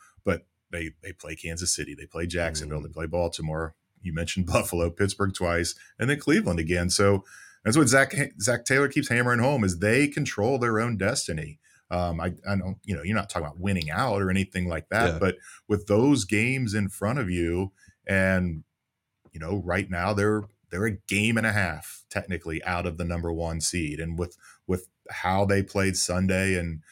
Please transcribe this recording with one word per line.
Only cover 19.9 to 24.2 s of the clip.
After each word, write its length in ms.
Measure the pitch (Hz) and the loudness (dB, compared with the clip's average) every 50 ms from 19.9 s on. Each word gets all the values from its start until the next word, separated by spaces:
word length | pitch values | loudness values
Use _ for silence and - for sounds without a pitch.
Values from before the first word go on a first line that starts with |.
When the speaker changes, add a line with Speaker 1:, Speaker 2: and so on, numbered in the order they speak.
| 90 85 90 101 107 | -2 -2 0 0 2
Speaker 1:
they're, 300 | 98 101 107 107 107 104 - _ _ _ - | 2 2 2 2 0 -2 -6 _ _ _ -8
they're 160 | 87 92 107 | -4 -2 -2
a 120 | 113 98 - - | -2 -2 -4 -6
game 300 | - 95 101 107 117 113 | -2 0 2 2 4 2
and 80 | 113 113 | 2 2
a 40 | 110 | 2
half 520 | 104 104 95 85 78 76 - - - - - _ | 2 2 0 0 -2 -6 -12 -16 -18 -18 -18 _
technically 540 | - 101 - 95 90 78 - 82 80 78 - | -6 -6 -4 -4 -8 -6 -4 -6 -6 -6 -4
out 220 | 92 90 87 90 | -4 -2 -2 -2
of 120 | 90 78 | -4 -4
the 60 | 85 87 | -4 -4
number 280 | 85 87 85 85 85 82 | -4 -2 -2 -2 -4 -4
one 280 | 80 85 82 82 80 | -4 -4 -4 -4 -4
seed. 380 | - - - 90 80 73 76 76 | -4 -2 -2 -2 -2 -2 -4 -6
And 180 | 82 82 82 | -6 -6 -4
with, 200 | 85 | -4